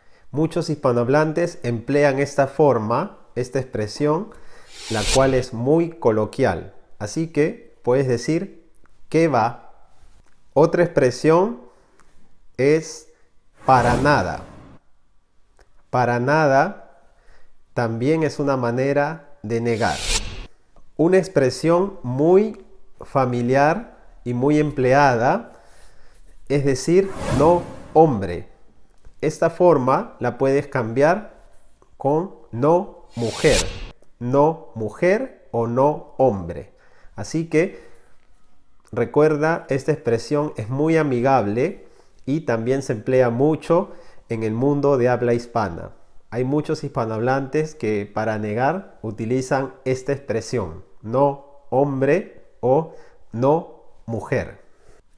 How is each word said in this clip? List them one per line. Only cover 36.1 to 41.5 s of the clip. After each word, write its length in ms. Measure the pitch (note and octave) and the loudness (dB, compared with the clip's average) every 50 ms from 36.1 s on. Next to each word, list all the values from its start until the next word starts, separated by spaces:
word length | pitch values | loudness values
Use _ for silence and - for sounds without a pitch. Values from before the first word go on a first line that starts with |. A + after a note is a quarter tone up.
| - - | -2 0
hombre". 560 | C3+ B2+ G#2+ F#2+ F2 E2 E2 D2 - - - _ _ - - - - - - | 2 2 2 0 -4 -8 -10 -12 -14 -16 -20 _ _ -20 -20 -20 -20 -18 -12
Así 340 | - G2+ - - D#3 E3 E3 | -12 -10 -6 -6 -6 -4 0
que 340 | D#3 D3+ E3+ G3 - - - - - - - - - - - - - - - - - - - - - - - - | 0 0 0 0 -4 -12 -18 -20 -20 -20 -20 -20 -20 -20 -20 -20 -20 -20 -20 -20 -20 -20 -20 -20 -20 -20 -18 -10
recuerda, 760 | - A2 A#2+ G#2+ - D3 D3+ D#3 D#3 C#3+ D3+ D#3 E3+ E3 - - | -4 -4 -4 0 2 2 4 4 2 2 0 0 0 -2 -4 -4
esta 220 | C3+ C3 - - | -4 -2 -2 -2
expresión 600 | D3+ D3 - D#3+ A#2 A2+ - - D3 D3 D3 D3+ - - | -4 -2 0 0 -2 -2 -2 -2 -2 -2 -2 -4 -6 -8
es 120 | A2 G2+ | -8 -6
muy 260 | C3 C3+ D3+ D#3+ E3 | -4 -2 0 2 2
amigable 920 | D#3+ D3+ C#3+ C3 A#2+ A#2 C3+ C3+ C3 G#2+ G2+ | 2 2 2 0 0 2 4 4 4 2 2